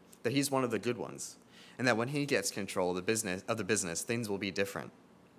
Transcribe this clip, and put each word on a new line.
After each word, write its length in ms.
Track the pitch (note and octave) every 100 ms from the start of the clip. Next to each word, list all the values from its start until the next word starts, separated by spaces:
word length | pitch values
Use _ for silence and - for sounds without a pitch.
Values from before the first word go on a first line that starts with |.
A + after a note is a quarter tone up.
| - -
that 120 | A#2
he's 180 | C#3 C#3
one 120 | C3+
of 60 | B2
the 80 | G#2+
good 220 | A2 A2+
ones, 380 | C#2+ C2+ - - - - - -
and 80 | B2+
that 100 | A2
when 120 | A#2+
he 180 | C#3+ C#3+
gets 240 | A#2+ G2
control 400 | - G2 G2+ F2+
of 40 | F2+
the 60 |
business, 420 | F2+ A2+ G#2 F#2 -
of 100 | A2+
the 60 |
business, 400 | F#2+ G#2 F2+ E2
things 260 | - A#2 G#2+
will 80 | G2
be 140 | G2
different. 400 | F#2 G2 - A#1+ - - - -